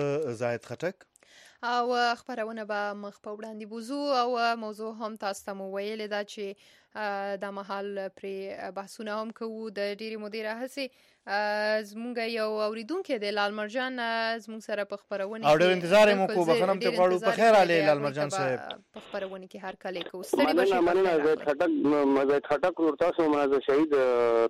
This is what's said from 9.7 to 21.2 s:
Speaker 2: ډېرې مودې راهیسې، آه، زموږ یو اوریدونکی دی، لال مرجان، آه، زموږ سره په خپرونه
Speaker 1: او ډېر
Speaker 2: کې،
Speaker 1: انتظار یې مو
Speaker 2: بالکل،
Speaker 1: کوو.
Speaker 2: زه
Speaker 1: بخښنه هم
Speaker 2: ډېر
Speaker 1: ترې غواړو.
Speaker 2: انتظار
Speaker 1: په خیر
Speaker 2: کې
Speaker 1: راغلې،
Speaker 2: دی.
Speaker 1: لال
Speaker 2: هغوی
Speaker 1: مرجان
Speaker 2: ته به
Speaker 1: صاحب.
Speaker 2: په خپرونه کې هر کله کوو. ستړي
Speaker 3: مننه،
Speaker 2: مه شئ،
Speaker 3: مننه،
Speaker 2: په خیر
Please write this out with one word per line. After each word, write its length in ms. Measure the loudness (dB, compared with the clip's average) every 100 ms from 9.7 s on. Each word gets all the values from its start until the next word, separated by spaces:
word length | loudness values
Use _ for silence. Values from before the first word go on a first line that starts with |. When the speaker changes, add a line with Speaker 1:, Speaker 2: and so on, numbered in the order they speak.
| -6 -6 -6
Speaker 2:
ډېرې 160 | -10 -10
مودې 180 | -10 -8 -8
راهیسې، 380 | -8 -10 -8 -10 _ _ _ -6
آه، 560 | -2 -2 -2 0 -2 -4
زموږ 280 | -10 -8 -6 -4
یو 160 | -2 -2 -2
اوریدونکی 540 | -2 -4 -6 -6 -4 -4
دی، 120 | -2 -2
لال 160 | -2 -2
مرجان، 380 | -6 -6 -6 -4
آه، 400 | -4 -2 -2 -4
زموږ 160 | -8 -14 -8
سره 160 | -6 -6
په 40 | -8
خپرونه 460 | -8 -6 -6 0 4
Speaker 1:
او 60 | 6
ډېر 140 | 6
Speaker 2:
کې، 60 | 2
Speaker 1:
انتظار 300 | 4 8 8
یې 60 | 6
مو 60 | 2
Speaker 2:
بالکل، 80 |
Speaker 1:
کوو. 100 | 2
Speaker 2:
زه 80 | 2
Speaker 1:
بخښنه 180 | 4 2
هم 100 | 0
Speaker 2:
ډېر 100 | 0
Speaker 1:
ترې 80 | 2
غواړو. 140 | 2
Speaker 2:
انتظار 180 | 2 2
Speaker 1:
په 60 | 4
خیر 120 | 6
Speaker 2:
کې 40 | 8
Speaker 1:
راغلې، 200 | 6 4
Speaker 2:
دی. 60 | 4
Speaker 1:
لال 100 | 2
Speaker 2:
هغوی 100 | 0
Speaker 1:
مرجان 220 | -2 -4
Speaker 2:
ته 80 | -2
به 80 |
Speaker 1:
صاحب. 380 | -2 -4 -6 -14 _
Speaker 2:
په 60 | -20 -12
خپرونه 400 | -10 -10 -12 -16
کې 80 | -14
هر 100 | -14 -12
کله 180 | -10 -6 -6
کوو. 120 | -6
ستړي 240 | -4 0 2
Speaker 3:
مننه، 80 |
Speaker 2:
مه 100 | 4
شئ، 160 | 4 4 4
Speaker 3:
مننه، 220 | 4 4
Speaker 2:
په 60 |
خیر 80 | 4